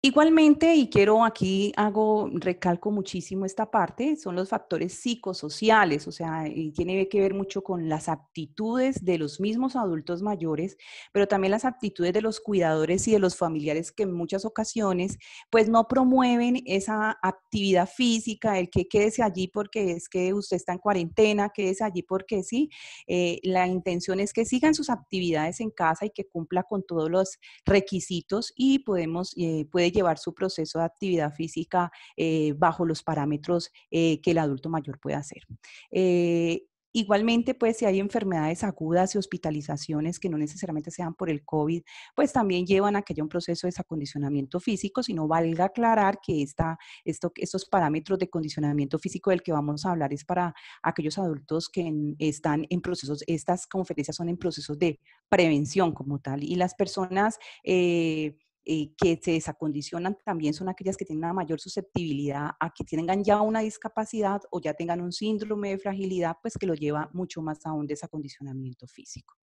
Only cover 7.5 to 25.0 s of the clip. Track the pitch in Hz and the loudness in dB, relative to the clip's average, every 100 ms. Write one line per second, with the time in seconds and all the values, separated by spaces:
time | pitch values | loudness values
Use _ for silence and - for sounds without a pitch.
7.5 | 196 196 180 160 156 160 151 _ - 151 | -6 -4 -4 -2 -2 -2 -6 _ -12 -10
8.5 | 147 220 247 262 262 180 170 151 - 202 | -4 -2 2 0 0 0 0 -2 -2 -2
9.5 | 226 262 262 208 160 156 175 208 196 160 | 0 -2 0 -2 -2 -4 -4 -2 -2 -2
10.5 | 151 185 - - - - 202 202 196 190 | -2 -4 -8 -20 -20 -4 0 2 2 2
11.5 | 214 254 240 208 - 175 190 220 214 - | 2 0 -2 -6 0 0 2 0 -4 0
12.5 | 196 165 156 156 185 233 214 185 - 175 | 2 4 2 2 2 4 4 4 2 -2
13.5 | 156 147 151 170 - 196 175 170 196 190 | 0 -2 -2 -4 -4 -4 -2 -4 -4 -4
14.5 | - 220 233 202 180 190 - - - - | -4 -4 0 0 0 -2 -6 -16 -20 2
15.5 | 226 220 226 226 254 254 262 247 240 240 | 4 6 4 4 4 6 6 6 4 2
16.5 | 247 - 196 190 214 214 - 185 185 _ | 0 0 -2 0 0 0 0 -2 -2 _
17.5 | 208 196 185 180 - 247 226 226 214 220 | -2 4 4 4 2 2 2 -2 -2 0
18.5 | 196 180 - 180 208 214 214 220 180 185 | 0 0 -2 2 2 2 2 0 0 -4
19.5 | 214 202 220 190 170 - 185 180 202 202 | -4 -4 -2 -2 -2 -4 -2 0 0 -2
20.5 | 180 - 180 208 196 170 - 214 208 208 | -4 -2 -2 0 0 0 4 4 4 0
21.5 | - 190 190 214 180 - 190 190 208 185 | 0 -2 0 -2 -4 -4 -4 -2 -4 -2
22.5 | 233 302 - - - - 180 175 - 185 | -2 -2 -4 -20 -20 -2 0 0 -2 0
23.5 | 185 180 185 180 175 185 185 202 - 226 | 2 2 0 -2 -4 -2 -2 0 -2 0
24.5 | 254 311 311 294 240 | 2 4 2 0 -4